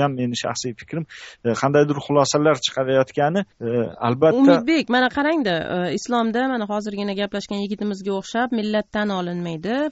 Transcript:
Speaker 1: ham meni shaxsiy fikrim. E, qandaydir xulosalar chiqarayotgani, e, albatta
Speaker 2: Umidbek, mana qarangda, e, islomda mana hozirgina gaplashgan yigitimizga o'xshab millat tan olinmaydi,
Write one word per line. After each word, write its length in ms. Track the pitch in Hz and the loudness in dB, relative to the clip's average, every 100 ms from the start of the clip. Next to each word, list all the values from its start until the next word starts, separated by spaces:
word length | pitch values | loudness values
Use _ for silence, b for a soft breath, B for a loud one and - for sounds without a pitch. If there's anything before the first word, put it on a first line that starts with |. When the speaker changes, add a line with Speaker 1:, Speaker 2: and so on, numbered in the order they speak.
Speaker 1:
ham 100 | 143 127 | 0 0
meni 180 | 123 120 | -4 -4
shaxsiy 280 | - 117 127 113 | -6 -6 -8 -10
fikrim. 240 | - 160 160 B B B | -10 -8 -8 B B B
E, 40 | 120 110 | -2 2
qandaydir 340 | 131 147 147 143 - | 4 6 4 2 0
xulosalar 500 | 143 135 151 151 131 | 2 4 4 4 2
chiqarayotgani, 760 | - - 131 135 131 - 143 185 190 - | 0 -2 0 2 2 0 0 0 -4 -6
e, 80 | 117 120 110 85 117 | -4 -2 -2 -2 -2
albatta 280 | 127 160 240 | 2 4 6
Speaker 2:
Umidbek, 520 | 277 165 240 320 - | 6 6 4 0 2
mana 180 | 247 254 | 2 2
qarangda, 460 | 285 285 330 220 165 - | 0 0 0 0 -2 -2
e, 200 | 180 175 | -2 -2
islomda 540 | 143 - 240 226 226 262 | -4 -2 0 0 0 0
mana 160 | 254 208 | -2 -4
hozirgina 480 | 208 208 202 202 | -4 -4 -4 -4
gaplashgan 460 | 196 202 202 - 202 | -2 -4 -4 -6 -4
yigitimizga 500 | 202 202 208 196 196 196 | -4 -4 -4 -4 -4 -4
o'xshab 300 | - 226 247 | -4 -2 -2
millat 360 | 233 214 214 208 | -2 -2 -2 -2
tan 180 | 214 208 | -4 -2
olinmaydi, 680 | 185 175 175 175 160 180 254 302 | -2 -4 -4 -6 -6 -4 -2 -4